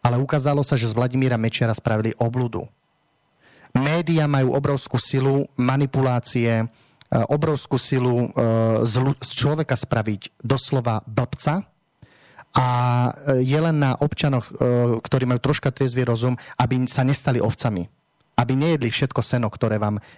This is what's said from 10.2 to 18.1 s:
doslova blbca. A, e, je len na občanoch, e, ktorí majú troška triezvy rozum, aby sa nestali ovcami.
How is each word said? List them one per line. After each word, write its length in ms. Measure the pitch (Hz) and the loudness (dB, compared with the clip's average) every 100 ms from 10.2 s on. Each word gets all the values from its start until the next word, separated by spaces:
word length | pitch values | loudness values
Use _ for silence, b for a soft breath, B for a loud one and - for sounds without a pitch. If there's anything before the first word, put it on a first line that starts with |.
| - _ | -8 _
doslova 600 | 117 135 - 135 120 107 - | -2 -2 0 -2 0 -2 -4
blbca. 600 | 110 123 - 147 175 - _ _ _ B B B B B | -4 -4 -2 -2 -2 -4 _ _ _ B B B B B
A, 160 | 131 127 123 123 123 123 - 143 | 0 2 2 2 2 0 -2 0
e, 160 | 131 131 | 0 2
je 140 | 151 | 2
len 160 | 165 151 | 2 2
na 160 | 135 123 | 2 2
občanoch, 480 | 147 - 147 131 - | -2 0 0 0 -2
e, 40 | - 123 120 120 113 - | -2 0 2 2 0 0
ktorí 240 | 131 127 | 0 2
majú 80 | 123 | 0
troška 320 | - 143 139 | 0 0 -2
triezvy 320 | - 131 123 | -2 -2 0
rozum, 320 | 123 113 127 120 B B | 0 0 0 -2 B B
aby 240 | 123 127 127 | 0 0 0
sa 160 | - 131 | 0 2
nestali 320 | 143 - 120 | 0 0 0
ovcami. 480 | 113 - 123 95 82 _ _ | 0 -2 -2 -2 -6 _ _